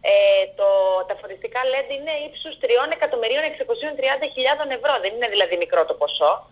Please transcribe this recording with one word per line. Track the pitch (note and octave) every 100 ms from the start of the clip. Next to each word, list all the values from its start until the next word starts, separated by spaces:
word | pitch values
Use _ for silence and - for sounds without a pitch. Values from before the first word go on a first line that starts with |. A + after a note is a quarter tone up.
| -
ε, | G3+ D5+ G3 G3 -
το, | G3 G3 F#3+ F#3 F#3
τα | G3
φωτιστικά | G3+ F#3+ - B3 C4
led | C4+ B3+ C#4
είναι | D4+ D4+ D4+
ύψους | - D#4+ -
τριών | B3+ A#3+ C#4+ D#4+
εκατομμυρίων | D4 B3 A3+ C4+ D#4
εξακοσίων | D4+ B3 A#3 D4 C#4
τριάντα | C4 C#4 D4
χιλιάδων | C4 B3+ C#4+ C#4+ B3+
ευρώ. | C#4 C4
Δεν | G3
είναι | A3+ A#3+
δηλαδή | G3+ F3+ F3
μικρό | E3+ F3 D#3+
το | -
ποσό. | D3 - D3+ G3 -